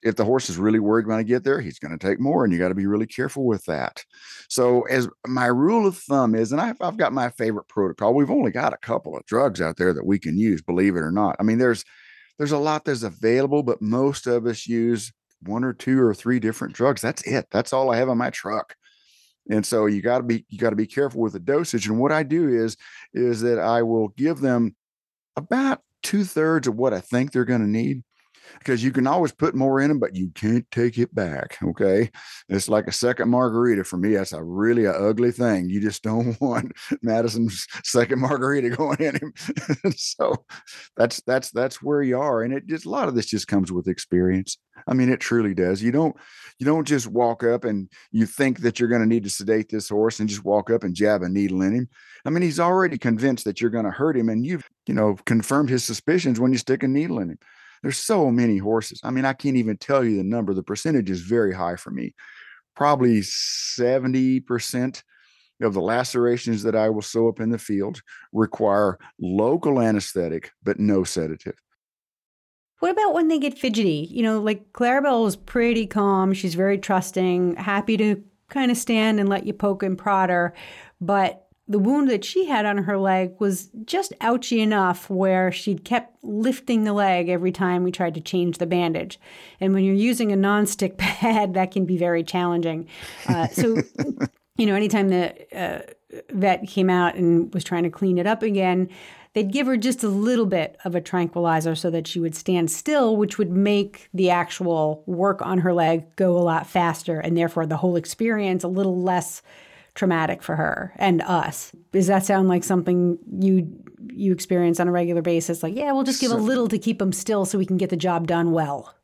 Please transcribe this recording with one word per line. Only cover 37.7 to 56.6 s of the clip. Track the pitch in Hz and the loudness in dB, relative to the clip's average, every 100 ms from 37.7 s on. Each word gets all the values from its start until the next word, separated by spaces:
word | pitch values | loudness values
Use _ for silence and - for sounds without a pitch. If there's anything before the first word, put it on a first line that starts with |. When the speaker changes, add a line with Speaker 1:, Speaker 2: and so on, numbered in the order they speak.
| - | -12
Speaker 1:
second | - 123 120 127 | -2 2 2 0
margarita | 131 139 131 143 120 | 0 0 0 0 -2
going | 123 151 143 | -2 -2 0
in | 156 139 | -2 -2
him. | 151 - | -10 -12
<laughs> | - - - 147 196 143 | -10 -10 -4 -2 -2 -4
So | - - - - _ - - - - - | -8 -2 -2 -2 _ -20 -20 -20 -20 -2
that's, | 117 - - | -2 0 -2
that's, | 131 127 | -2 -2
that's | 117 127 - | -4 -4 -4
where | 135 147 | -4 -2
you | 135 123 | 0 -2
are. | 147 117 | 0 -2
And | 117 | -2
it | 135 - | -6 -6
just, | 156 165 | -10 -6
a | |
lot | 247 202 | -4 -2
of | 120 | -2
this | 107 | -2
just | 107 - | -6 -2
comes | 101 90 | -2 0
with | 90 95 | -4 -4
experience. | 87 - 90 92 92 95 - _ - - | -6 -2 0 2 0 -4 -12 _ -16 -4
I | |
mean, | 127 127 | 0 2
it | 123 | 0
truly | - 120 107 | 0 0 0
does. | 90 90 98 | 0 0 0
You | 113 | 0
don't, | 131 160 - - - - _ | 0 0 -4 -20 -20 -20 _
you | 131 | 0
don't | 156 143 | 0 0
just | 147 110 | -2 0
walk | 107 120 113 | 0 0 2
up | 120 120 | 0 0
and | 120 104 95 - _ | -2 -4 -6 -16 _
you | 110 110 | 0 0
think | - 139 120 | 2 0 2
that | 120 113 | -2 0
you're | 120 | 0
gonna | 120 110 | 2 4
need | 117 | 2
to | 98 | -2
sedate | - 101 110 107 | -6 0 0 0
this | 110 - | -6 -4
horse | 104 110 110 | 0 0 0
and | 107 | -6
just | 101 | -4
walk | 95 104 98 | 0 0 2
up | 113 | 0
and | 101 | 0
jab | 90 104 104 | 0 2 2
a | 87 | 0
needle | 98 101 92 | 0 0 2
in | 95 | 0
him. | 117 127 _ - - | 0 -4 _ -20 -10
I | 131 | -2
mean, | 165 | 0
he's | 175 151 | 0 2
already | 175 185 180 143 | 2 2 0 0
convinced | 123 113 135 123 | 0 2 2 0
that | - 98 | -4 -2
you're | 117 | -2
gonna | 117 104 | 0 -4
hurt | 87 151 135 | 0 0 2
him, | 113 | 0
and | 110 | 0
you've, | 127 180 - _ - | -2 -6 -8 _ -4
you | |
know, | - 107 95 - | 0 2 0 0
confirmed | 113 107 139 143 | 0 2 0 2
his | 127 | 0
suspicions | - 110 - 180 151 113 | -2 -6 0 0 2 2
when | 127 | 2
you | |
stick | 127 | 2